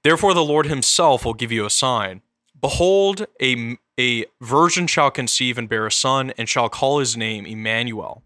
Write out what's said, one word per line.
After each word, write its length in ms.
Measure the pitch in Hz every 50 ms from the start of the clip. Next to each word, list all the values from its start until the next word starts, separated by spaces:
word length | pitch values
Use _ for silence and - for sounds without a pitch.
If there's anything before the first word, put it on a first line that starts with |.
| -
Therefore 300 | 147 165 160 208 196 180
the 100 | 175 160
Lord 220 | 147 147 151 151
himself 580 | 147 156 135 120 - - - 175 156 131 117 -
will 100 | 120 110
give 160 | 110 120 113
you 160 | 117 110 104
a 40 | 107
sign. 520 | - - 139 131 123 113 101 95 92 95 _ _ _ _ _ _ _ 131
Behold, 680 | - 139 - - 170 185 190 196 196 196 196 190 208 - _ _
a, 340 | 131 131 127 120 117 113 123 - _ _ _ -
a 280 | 123 123 120 117 107 - _ _
virgin 460 | 127 113 123 147 170 175 - 180 175
shall 240 | 156 - 165 147 139
conceive 480 | - - 127 113 - - 127 123 117 123
and 100 | 117 107
bear 160 | 113 110 110
a 60 | 107
son, 420 | - - - 131 131 135 131 131 - -
and 100 | 113 -
shall 200 | - 135 120 110
call 320 | - - 139 135 143 147
his 160 | 135 117 110
name 280 | 113 110 110 110 104 101
Emmanuel. 800 | 82 110 110 110 110 113 113 123 120 110 107 82 - - - _